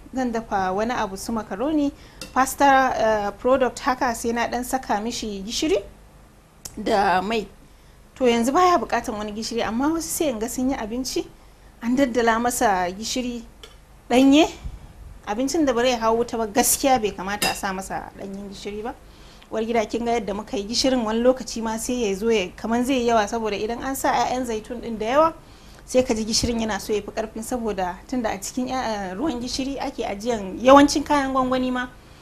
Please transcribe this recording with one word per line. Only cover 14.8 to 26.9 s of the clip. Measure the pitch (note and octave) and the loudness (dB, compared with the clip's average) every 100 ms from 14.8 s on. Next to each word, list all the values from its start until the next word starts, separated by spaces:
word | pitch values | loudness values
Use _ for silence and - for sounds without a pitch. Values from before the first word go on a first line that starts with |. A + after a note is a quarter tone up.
| - - - - - | -18 -20 -20 -14 -8
Abincin | G#3+ C4+ E4 C#4 | -4 -2 2 2
da | |
ba | A#3 | 2
zai | B3+ A#3+ | 2 2
hau | A3+ A3+ | 2 2
wuta | A#3 A3+ | 0 -2
ba, | A3 | -2
gaskiya | G3 A#3+ - C4+ B3+ | 2 2 2 4 4
bai | G3+ | 2
kamata | F#3+ F#3 G#3 F#3+ | -4 -6 -2 -2
a | E3+ | -2
sa | G3+ | -4
masa | F#3+ F#3+ E3+ - - | -6 -6 -8 -10 -12
ɗanyen | G3 G3 G3+ | -12 -12 -12
gishiri | G3 G#3 G#3 | -12 -10 -8
ba. | A3+ - - - - - - | -10 -12 -16 -20 -20 -20 -8
Uwar | A3 A3+ | -4 0
gida, | A#3 A#3+ | 0 0
kin | A#3 A#3 | -2 0
ga | A#3 | -2
yadda | A3+ A3+ | -2 -6
muka | G#3+ G3+ | -6 -6
yi | G3+ | -4
gishirin, | A#3 C4+ B3+ G#3+ | 0 2 2 0
wani | A3+ | 2
lokaci | B3 B3+ - A#3 | 4 2 -2 -6
ma | A3 A3 | -4 -4
sai | A#3+ B3 G#3 | -4 -2 -2
ya | F#3+ | 0
zo | A3+ | 2
ya, | A3 F3 - | 2 0 -6
kaman | A3 A#3 B3 | -2 0 2
zai | C4 | 2
yi | A#3 | 4
yawa, | A3+ G#3 | 4 2
saboda | A#3 A3 G3 | -2 -2 -2
idan | G#3+ A#3+ | -4 -4
an | C4 C4+ | -6 -2
sa | C#4+ | 0
ƴaƴan | B3 - B3 A#3+ | 2 2 0 -2
zaitun | A3 - A#3+ | -4 -6 -10
ɗin | A#3+ G#3+ | -8 -4
da | G#3+ | 0
yawa, | C#4 E4 - - - - - - | 4 4 2 -16 -20 -20 -20 -2
sai | B3+ | 2
ka | B3+ | 2
ji | A3 A3 | 0 0
gishirin | A3 A3+ A3+ | 0 0 -2
yana | A3 G3 | -2 -4
so | - | -2